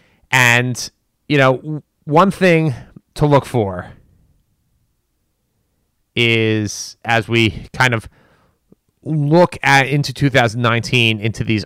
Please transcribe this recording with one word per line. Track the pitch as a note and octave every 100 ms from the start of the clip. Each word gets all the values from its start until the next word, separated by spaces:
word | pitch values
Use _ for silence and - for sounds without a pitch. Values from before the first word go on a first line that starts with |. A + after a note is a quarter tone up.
| _ _ _
And, | B2+ A#2+ A#2+ B2+ A#2 - _ _ _ -
you | D3
know, | C3 B2+
w-, | D3+ D3 - _
one | - D3+ F#3+
thing | - F#3 D#3+ D#3 B2 - - _
to | - D3+
look | C#3 -
for | B2 G2 F2+ - - _ _ _ _ _ _ _ _ _ _ _ _ _ _ _ _ _ _ _ _ _
is, | A#2+ A#2 A2+ A2 A2 G#2 - - -
as | A2+ A2+ A2
we | A#2 A2 - -
kind | - B2+
of | A2+ - _ _ _ _ _ _ _ _ _ C#3+
look | D#3 C#3+ E3+ F3 -
at | C#3 C#3 C3
into | D3 C#3+
two | - C#3
thousand | B2+ A#2+ A#2+
nineteen, | A#2+ A#2 A2 B2 A2+ G#2+
into | A2 -
these | A2+ G#2+